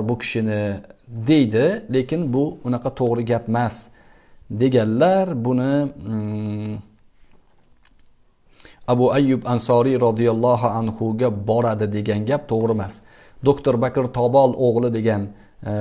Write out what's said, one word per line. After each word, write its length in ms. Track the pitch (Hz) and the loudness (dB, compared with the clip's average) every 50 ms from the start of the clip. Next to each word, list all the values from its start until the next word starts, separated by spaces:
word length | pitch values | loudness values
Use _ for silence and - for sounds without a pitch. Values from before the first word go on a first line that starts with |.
| 107 110 | 0 -2
bu 60 | 120 113 | -4 -4
kishini 440 | - - - 117 110 110 107 104 104 101 98 101 - - - _ _ - 117 113 110 | -4 -6 -4 -4 -2 -2 -2 -2 -2 -4 -4 -6 -10 -16 -20 _ _ -16 -12 -6 0
deydi, 400 | 123 156 151 131 110 107 113 135 175 202 233 - - | 2 4 4 4 4 2 2 2 2 0 -4 -6 -4
lekin 420 | 127 131 127 - 156 170 170 135 120 | -2 -2 -2 -2 -4 -4 -2 -2 0
bu 120 | 135 143 160 - - - | 0 -2 -2 -4 -6 -6
unaqa 260 | 123 123 120 - 135 - | -4 -4 -4 -4 -6 -4
to'g'ri 300 | - 127 117 117 117 120 | -2 -2 0 0 0 0
gap 240 | 113 120 113 117 110 | 0 -2 -2 -2 -2
emas 280 | 113 120 120 110 - - - - - - _ - - _ _ _ - - - - | -2 0 -2 -2 -4 -6 -10 -12 -16 -20 _ -20 -20 _ _ _ -20 -20 -16 -10
deganlar 760 | 107 107 127 135 123 120 110 110 110 123 156 185 190 190 190 185 160 | -2 0 2 2 4 2 2 2 2 2 4 4 4 2 2 0 -2
buni, 400 | 120 113 123 127 123 127 135 139 143 143 | -4 -2 -2 0 0 0 0 0 0 0
mm, 920 | 139 - - - 107 110 107 107 104 107 107 104 104 104 107 104 107 107 107 104 - _ _ _ _ _ _ - - - - _ _ _ _ _ _ _ _ _ _ _ _ _ _ _ _ _ _ _ _ _ _ _ - - - - _ - - | -2 -6 -10 -10 -8 -6 -6 -4 -4 -6 -6 -6 -6 -6 -6 -6 -8 -8 -10 -12 -16 _ _ _ _ _ _ -20 -20 -20 -20 _ _ _ _ _ _ _ _ _ _ _ _ _ _ _ _ _ _ _ _ _ _ _ -20 -20 -20 -20 _ -4 0
Abu 180 | 123 123 123 123 120 | 2 4 4 4 4
Ayyub 300 | 139 143 131 131 120 - | 4 2 2 2 0 0
Ansoriy 520 | 120 123 117 117 - 123 120 120 135 131 120 | 0 -2 0 2 2 4 4 4 4 2 2
radhiyallohu 680 | 123 117 110 110 117 117 113 110 117 123 123 110 117 | 2 2 2 2 2 2 2 2 2 2 2 2 2
anhuga 600 | 117 104 113 113 110 110 - 117 113 110 110 127 120 104 101 98 | 0 -2 -2 -2 -4 -4 -2 -2 -2 -2 0 0 0 -2 -2 -2
boradi 400 | 110 113 120 120 113 110 107 107 101 101 | 0 0 2 2 0 0 0 -2 -2 -2
degan 280 | 104 104 110 107 104 107 | -2 -2 -2 -2 -2 0
gap 160 | 113 143 143 143 - | -2 -2 -2 -2 -2
to'g'ri 240 | 117 113 113 113 113 | -2 0 0 0 0
emas. 220 | 107 98 95 - - - - - - - - - - - | -2 -4 -6 -10 -14 -18 -20 -20 -20 -20 -20 -16 -2 2
Doktor 300 | 135 139 - - 139 123 | 2 2 2 2 0 0
Bakr 300 | 117 131 123 - 139 127 120 - | 2 0 0 0 -2 -2 -2 -2
Tobol 380 | 123 120 120 127 139 135 127 120 | 0 0 4 4 6 4 4 4
o'g'li 320 | - 131 120 110 117 123 123 113 | 2 2 2 2 2 0 0 0
degan, 280 | 110 107 113 107 101 101 98 - - - - _ - - | 0 0 0 0 0 -2 -6 -10 -16 -20 -20 _ -14 -8
e, 60 | 104 104 104 | -6 -4 -4